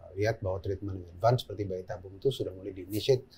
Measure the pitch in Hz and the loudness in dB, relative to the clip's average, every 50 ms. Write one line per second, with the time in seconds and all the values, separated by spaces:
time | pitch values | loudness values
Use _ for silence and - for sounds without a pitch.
0 | 82 82 90 98 104 110 113 - 110 92 92 98 - 101 98 90 101 98 95 92 | -16 -10 -2 2 2 2 2 2 -2 -2 -2 -2 -2 -4 -4 -4 -4 -6 -6 -8
1 | 90 85 85 90 113 117 127 120 - - 101 98 104 95 92 92 92 - 90 87 | -10 -12 -6 4 6 6 6 6 2 -4 -4 -4 -2 -2 -2 -4 -4 -6 -10 -10
2 | 92 95 95 95 - 135 131 - 104 92 92 95 95 104 95 95 90 92 101 104 | -10 -14 -8 0 2 2 2 2 -4 -4 -4 -8 -10 -10 -8 -8 -8 -4 -4 -2
3 | - - 131 127 - - - | 4 4 4 4 2 -8 -20